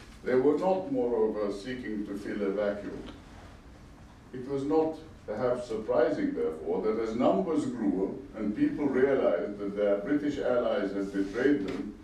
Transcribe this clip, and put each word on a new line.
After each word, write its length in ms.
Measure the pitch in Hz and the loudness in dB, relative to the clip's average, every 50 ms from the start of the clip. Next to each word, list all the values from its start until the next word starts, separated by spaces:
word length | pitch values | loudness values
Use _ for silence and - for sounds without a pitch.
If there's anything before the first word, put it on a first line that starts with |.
| - - - - - | -18 -20 -20 -8 -2
They 120 | - 127 | 2 2
were 200 | 131 131 147 151 | 4 6 4 4
not, 340 | 147 175 190 190 190 - 139 | 4 2 2 2 0 0 -2
moreover, 640 | 135 127 120 120 117 110 110 101 98 107 104 101 98 | -2 0 0 0 2 2 2 2 0 0 -2 -4 -4
seeking 540 | 101 - 127 127 120 - 110 107 101 101 | -6 -8 -8 -8 -8 -6 -6 -6 -4 -4
to 80 | 101 101 | -6 -8
fill 240 | 101 - 107 107 104 101 | -8 -8 -6 -4 -2 -2
a 40 | 95 | -2
vacuum. 520 | 95 104 104 101 101 - - - - - - - - - - - - - - - - - - - - - - - - - - - - - - - - | 0 0 0 0 -2 -4 -6 -8 -10 -10 -12 -14 -16 -16 -18 -20 -20 -20 -20 -20 -20 -20 -20 -20 -20 -20 -20 -20 -20 -20 -20 -20 -20 -20 -18 -14 -12
It 160 | 127 123 135 | -12 -6 -4
was 160 | 139 139 139 | -4 -2 0
not 320 | 147 156 160 160 160 156 - - - - - - | 2 2 4 4 2 0 -4 -10 -16 -18 -14 -10
perhaps 420 | - 107 107 127 123 123 - - - | -8 -4 -2 0 0 0 0 -2 -4
surprising, 640 | 110 104 107 120 123 151 165 160 - - - - - | -6 -4 -2 2 4 4 4 4 4 2 0 0 0
therefore, 460 | - - - - - - - - - - | 0 -2 -2 -2 -4 -4 -2 -2 0 0
that 160 | - 110 113 | 0 0 0
as 160 | 113 110 110 | 0 -2 0
numbers 520 | 120 139 - 185 190 185 165 151 139 - | 2 4 4 4 4 2 2 0 0 0
grew 520 | 123 120 110 107 95 90 95 - - - - - - - | -2 -2 0 0 0 2 2 0 -2 -4 -8 -12 -12 -10
and 200 | 110 107 101 - | -6 -4 -4 0
people 300 | 139 147 - - - 143 | 2 2 0 2 0 0
realized 720 | 135 127 127 127 - - - - - - 104 104 101 104 101 | 0 4 4 4 4 4 4 4 4 2 2 0 -4 -6 -6
that 180 | 101 98 98 | -6 -4 -2
their 220 | 104 104 101 101 - | 0 2 2 2 2
British 400 | - 135 147 143 - 143 127 - | 2 0 0 0 2 0 -2 0
allies 540 | - 127 123 120 113 113 107 101 98 95 98 | 0 2 2 2 2 2 2 0 0 -2 -2
had 200 | 98 98 98 - | -2 -4 -2 -2
betrayed 540 | 98 98 - - - - - - - 95 | -2 -2 -2 0 2 4 4 4 4 2
them, 280 | - - - - - - - | -2 -4 -6 -6 -8 -10 -12